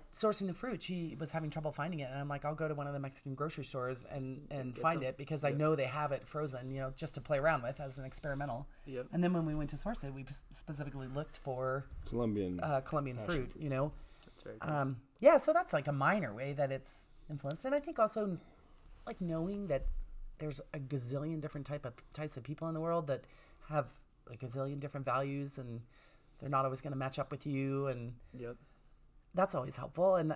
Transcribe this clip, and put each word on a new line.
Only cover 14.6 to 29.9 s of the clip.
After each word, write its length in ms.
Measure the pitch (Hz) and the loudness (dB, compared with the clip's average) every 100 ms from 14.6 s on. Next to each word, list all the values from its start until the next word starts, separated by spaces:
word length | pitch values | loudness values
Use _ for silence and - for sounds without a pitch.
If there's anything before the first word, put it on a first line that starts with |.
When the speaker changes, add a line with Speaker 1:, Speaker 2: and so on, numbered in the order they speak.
| - | 0
Speaker 1:
Um, 260 | 147 135 120 - - | 2 2 -2 -8 6
yeah, 180 | 262 294 | 10 10
so 120 | - | 8
that's, 220 | 330 359 | 4 4
like, 140 | 156 147 | 2 2
a 40 | |
minor 380 | 139 143 202 127 | 4 4 4 2
way 220 | 107 139 | -2 -2
that 180 | 143 135 | 2 2
it's 360 | 135 - - - - - | 0 -6 -14 -16 -18 -10
influenced. 380 | 147 139 160 262 | -6 -4 -4 0
And 80 | |
I 60 | 285 | 0
think 180 | 262 226 | 2 4
also, 400 | 220 220 202 165 - - - - - - - | 4 4 0 -2 -6 -20 -20 -20 -20 -12 -8
like, 120 | 226 | -4
knowing 460 | 175 160 175 202 196 | 0 0 0 -2 0
that 220 | 135 - - - - - - | 2 2 2 -2 -6 -10 -6
there's 240 | 151 139 - 156 | -4 -4 -6 -8
a 40 | |
gazillion 600 | 131 143 120 139 156 160 | -2 -2 0 -2 -2 -2
different 240 | 147 147 139 | -4 -6 -6
type 220 | 147 123 | -6 -6
of, 60 | - - | -10 -12
types 240 | - 151 - | -8 -6 -6
of 60 | |
people 240 | 117 151 165 | -6 -4 -2
in 80 | 160 | 0
the 40 | |
world 260 | 165 170 143 | 2 2 2
that 160 | 131 - - - - - | -2 -4 -20 -20 -18 -2
have 180 | 151 131 - - - - | 0 0 -4 -20 -20 -16
a 40 | 117 | -8
gazillion 420 | 127 135 135 143 | -4 -2 -2 -2
different 280 | 139 143 131 | -4 -4 2
values, 500 | 127 139 139 139 139 | 2 2 -2 -4 -6
and 240 | 123 117 117 - - - - - | -6 -8 -10 -18 -20 -20 -20 -10
they're 100 | 139 | 2
not 160 | 135 135 | 4 4
always 160 | 135 | 0
gonna 140 | 143 135 | -2 -2
match 220 | 131 143 | -2 -2
up 140 | - | -4
with 160 | 139 151 | -4 -2
you, 400 | 135 135 139 139 | 0 2 2 0
and 260 | 120 120 117 - 127 | -2 -6 -10 -14 -10
Speaker 2:
Yep. 200 | 120 123 - - - - - - - 180 | -10 -10 -16 -20 -20 -20 -20 -20 -4 0
Speaker 1:
that's 180 | 190 | 2
always 220 | 147 135 - | 2 -2 -4
helpful 400 | - | -6